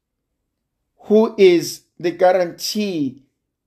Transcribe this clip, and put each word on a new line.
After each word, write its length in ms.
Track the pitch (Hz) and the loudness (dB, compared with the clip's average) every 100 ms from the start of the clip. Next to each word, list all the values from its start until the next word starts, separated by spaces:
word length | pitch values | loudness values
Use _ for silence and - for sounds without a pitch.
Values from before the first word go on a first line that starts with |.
| _ _ _ _ _ _ _ _ _ _ - | _ _ _ _ _ _ _ _ _ _ 0
who 300 | 214 226 226 | 2 2 4
is 440 | 190 170 - - _ - | 4 4 -2 -12 _ -10
the 120 | 170 | -8
guarantee 1120 | 170 180 185 175 - - 214 208 165 135 - _ _ _ _ | 0 0 2 -2 -8 -10 -6 -6 -6 -8 -10 _ _ _ _